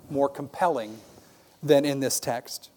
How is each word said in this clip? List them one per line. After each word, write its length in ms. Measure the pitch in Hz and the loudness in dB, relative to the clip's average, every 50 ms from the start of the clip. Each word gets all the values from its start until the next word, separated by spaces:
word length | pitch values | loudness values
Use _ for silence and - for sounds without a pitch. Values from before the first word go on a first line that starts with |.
| - - | -12 -6
more 180 | 151 139 139 139 | -2 0 0 0
compelling 680 | - - 143 135 - - 190 175 151 123 110 107 110 113 - - - - - - - _ _ _ _ _ | 0 -4 -12 -10 -4 0 0 0 0 0 -4 -8 -10 -16 -20 -20 -20 -20 -20 -20 -20 _ _ _ _ _
than 240 | - 143 151 139 147 | 2 4 6 6 4
in 140 | 147 139 139 | 2 0 0
this 200 | 135 123 - - | 0 -2 -2 -2
text." 520 | - 139 120 123 - - - - - - _ | -2 -4 -4 -6 -6 -10 -14 -16 -16 -18 _